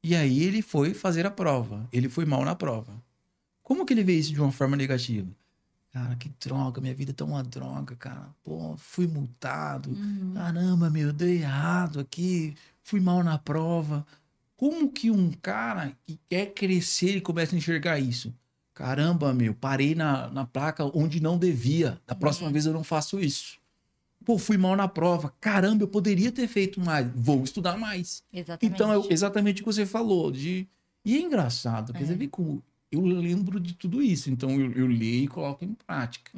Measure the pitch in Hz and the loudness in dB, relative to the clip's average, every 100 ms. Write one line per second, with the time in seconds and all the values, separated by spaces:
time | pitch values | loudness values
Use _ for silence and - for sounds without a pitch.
0 | 160 170 143 131 175 214 208 156 147 202 | 2 2 4 4 2 0 0 2 2 0
1 | 190 165 190 202 170 135 113 104 117 123 | -2 0 -2 0 0 0 -2 -8 -4 0
2 | 127 143 160 135 135 175 151 113 117 113 | 0 0 0 0 0 -2 -4 -4 -8 -18
3 | _ _ _ _ _ _ - 277 - 233 | _ _ _ _ _ _ -2 -2 2 4
4 | 185 165 151 147 143 135 135 139 135 127 | 6 4 4 2 0 2 0 2 0 -2
5 | 123 110 92 - _ _ _ _ _ 127 | 0 -4 -4 -12 _ _ _ _ _ -8
6 | 123 120 151 - 135 135 131 127 131 131 | -6 -6 -8 -12 -6 -4 -4 -4 -6 -6
7 | 139 135 151 143 127 127 131 139 - 123 | -8 -6 -6 -4 -6 -10 -10 -8 -10 -12
8 | 135 - - - - 156 160 156 - - | -14 -14 -16 -18 -12 -10 -8 -10 -10 -2
9 | 175 156 131 123 131 151 151 135 139 202 | -2 -2 -6 -8 -6 -4 -4 -6 -8 -6
10 | 208 202 185 185 175 170 185 180 165 156 | -6 -6 -6 -4 -4 0 2 4 4 2
11 | 147 147 175 175 147 135 147 175 175 147 | 0 0 0 2 0 -2 0 0 -2 -4
12 | 139 - 180 180 156 147 _ _ - 202 | -8 -4 -2 0 -2 -8 _ _ -4 0
13 | 180 180 170 156 - 151 165 170 151 147 | 4 4 2 0 -2 -2 0 0 -2 -4
14 | 147 _ _ _ _ _ 277 330 285 - | -6 _ _ _ _ _ 0 2 0 2
15 | 226 208 175 - - 208 233 202 143 - | 2 4 2 0 -6 -4 -4 -4 -6 -8
16 | - 156 _ 180 202 - 196 185 175 - | -16 -16 _ -2 -2 -2 2 2 2 0
17 | 180 202 185 170 160 180 151 165 165 147 | 2 0 -2 -2 0 0 0 0 0 0
18 | 131 120 117 - _ _ _ - 127 135 | 0 -2 -6 -14 _ _ _ -10 -4 2
19 | 156 170 143 127 117 104 135 135 139 160 | 2 2 2 2 2 0 -2 2 2 2
20 | 156 135 123 131 123 135 151 156 143 160 | 0 0 -2 -6 -6 -2 -2 -2 -2 2
21 | 156 160 156 175 180 135 120 160 175 - | 2 2 0 2 2 2 2 2 2 -2
22 | - - 151 - 165 147 156 160 156 160 | -8 -2 0 0 0 0 0 -2 -2 -2
23 | 147 196 160 139 - - _ _ _ _ | -2 -2 -2 -2 -10 -18 _ _ _ _
24 | _ _ - 220 - 202 185 196 190 170 | _ _ 0 0 4 4 4 4 2 2
25 | 170 170 147 _ 214 202 190 214 202 202 | 2 2 -2 _ 0 2 4 4 2 2
26 | 185 190 233 240 240 208 190 196 180 151 | 2 2 2 0 -2 0 0 0 0 0
27 | 123 123 120 143 131 - 180 190 220 190 | 0 0 4 4 2 -2 -4 -2 -4 -6
28 | 175 - _ 185 170 170 220 190 214 208 | -6 -10 _ -12 -8 -2 -2 2 4 4
29 | 196 165 202 208 202 196 220 208 196 226 | 4 2 2 2 2 2 -2 -2 0 -2
30 | 233 190 151 131 151 185 190 _ _ _ | 2 2 2 -2 -4 -4 -6 _ _ _
31 | 208 269 349 254 131 120 - 113 110 127 | 0 2 2 2 0 -2 -2 -4 -4 -4
32 | 143 180 285 - 165 139 - _ _ 147 | -2 -2 -4 -4 -4 -4 -8 _ _ 0
33 | 185 180 175 175 190 190 175 175 180 226 | 2 2 0 0 0 -2 -6 -6 -4 2
34 | 269 151 135 127 131 135 131 120 127 120 | 2 2 0 -2 0 0 0 2 2 2
35 | 113 120 139 165 139 139 180 226 - 156 | 2 2 0 -2 -6 -6 -8 -10 -8 -6
36 | 123 - - | -6 -10 -16